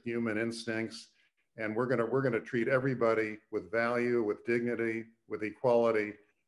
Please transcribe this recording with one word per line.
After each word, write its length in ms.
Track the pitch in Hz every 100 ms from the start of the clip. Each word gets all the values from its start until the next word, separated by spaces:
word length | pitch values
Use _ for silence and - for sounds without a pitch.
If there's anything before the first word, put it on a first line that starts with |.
human 340 | 117 117 117 107
instincts, 720 | 117 113 - 113 110 - - _ _ _ _ -
and 180 | 107
we're 120 | 107 123
gonna, 180 | 120
we're 180 | 113 131
gonna 180 | 135 113
treat 280 | - 120 120
everybody 720 | 131 135 117 113 110 107 107 -
with 200 | 104 90
value, 520 | 113 117 120 120 120
with 220 | 104 101
dignity, 600 | - 120 120 113 113 113 110 _ -
with 140 | 107
equality, 720 | 107 - 127 117 117 110 104 101 _ _